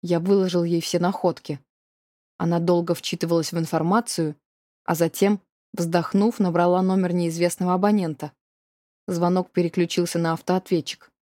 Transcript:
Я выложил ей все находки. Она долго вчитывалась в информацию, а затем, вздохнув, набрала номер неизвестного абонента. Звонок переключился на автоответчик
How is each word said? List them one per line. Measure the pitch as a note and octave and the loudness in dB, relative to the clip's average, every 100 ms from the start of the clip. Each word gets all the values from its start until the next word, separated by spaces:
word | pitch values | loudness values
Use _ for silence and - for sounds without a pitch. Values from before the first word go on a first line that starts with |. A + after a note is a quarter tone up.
Я | F3 E3+ | -2 -2
выложил | F3 G3+ F#3 F3 | 2 2 2 0
ей | E3+ E3+ | 0 0
все | E3+ F3+ | 0 0
находки. | F3 F#3+ F3+ - - C#3+ _ _ _ _ _ _ _ _ | 0 0 -2 -2 -10 -12 _ _ _ _ _ _ _ _
Она | E3+ E3+ | -2 0
долго | E3+ F3 E3+ | 2 2 2
вчитывалась | E3+ - F3 E3+ E3+ D#3 | -4 -4 -6 0 0 0
в | E3+ | -4
информацию, | D#3+ D#3+ D#3+ G#3 A#3 - D#3+ D3 _ _ _ _ | -2 -2 2 0 0 -4 -4 -6 _ _ _ _
а | - D#3 | -6 0
затем, | E3 - G3 G#3 _ _ _ | 0 2 2 2 _ _ _
вздохнув, | - E3+ F3 E3 G3 G#3 A#3 | -6 -2 0 0 0 0 0
набрала | F#3+ F3 F3 F3+ | 0 2 2 4
номер | F#3 F#3+ F#3 | 2 2 0
неизвестного | F3 E3+ E3 F3 - F3+ | 0 -2 0 -2 0 -2
абонента. | F3+ G3+ G#3 E3+ D3 D3 _ _ _ _ _ _ _ - | 2 2 2 0 -6 -12 _ _ _ _ _ _ _ -6
Звонок | F3 F3 F#3 F3+ | 0 2 2 0
переключился | - F3 F3 E3+ - F3 E3+ | -2 -2 0 0 0 -2 -2
на | E3 | -2
автоответчик | E3 - F#3 F#3 F3 D3+ - _ _ | -2 0 -2 0 -2 -2 -12 _ _